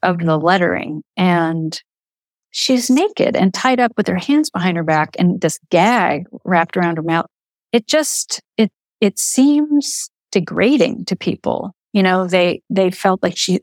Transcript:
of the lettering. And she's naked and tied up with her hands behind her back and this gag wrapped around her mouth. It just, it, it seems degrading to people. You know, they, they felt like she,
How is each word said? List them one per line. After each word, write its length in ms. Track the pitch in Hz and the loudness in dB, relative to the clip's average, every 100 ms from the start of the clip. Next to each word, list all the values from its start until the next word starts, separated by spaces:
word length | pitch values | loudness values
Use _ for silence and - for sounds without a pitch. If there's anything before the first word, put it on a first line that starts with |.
of 160 | 180 175 | -2 0
the 180 | 170 156 | 0 0
lettering. 640 | 160 190 175 90 - 156 - - | 2 2 0 -2 -6 -10 -10 -2
And 680 | 180 175 165 165 160 - - _ _ _ _ _ _ | 2 2 0 -2 -6 -8 -16 _ _ _ _ _ _
she's 400 | - - 254 240 | -6 0 0 2
naked 440 | 262 403 - - - | 2 2 0 0 2
and 160 | 190 | 0
tied 280 | - 262 254 | 0 0 2
up 140 | 240 233 | 0 0
with 100 | 190 | -2
her 100 | 180 | -2
hands 340 | - 294 302 | 0 0 0
behind 260 | - 180 170 | -2 -2 -2
her 60 | |
back 320 | 160 156 156 - | 0 0 -2 0
and 240 | 180 - | 0 2
this 180 | 165 - _ | -2 -4 _
gag 540 | 175 196 240 180 147 180 - | 2 4 2 0 -2 -6 -12
wrapped 340 | - 180 165 - | -2 0 0 0
around 200 | 175 165 | -2 -2
her 40 | |
mouth. 240 | 165 165 - _ _ _ _ | -2 -2 -4 _ _ _ _
It 160 | 233 - | -2 0
just, 520 | 302 294 - - - - - | 0 0 -4 -6 -10 -6 -2
it, 140 | 220 - _ _ | -2 -2 _ _
it 160 | 208 - | -2 -2
seems 920 | - - 277 294 302 294 269 - - _ _ | -2 2 4 4 2 0 0 -8 -12 _ _
degrading 720 | - 170 160 202 285 196 - 180 | -10 -6 -2 0 2 0 -2 -8
to 100 | 190 | -6
people. 580 | - - - - 196 - _ | -6 -6 -4 -6 -8 -14 _
You 120 | 208 | 0
know, 240 | 185 185 180 | 2 2 0
they, 340 | 185 175 - - | 2 0 -2 -4
they 220 | 196 185 | 0 0
felt 320 | 185 196 190 | 0 -2 0
like 120 | 180 175 | -2 -4
she, 240 | - 185 | -2 -2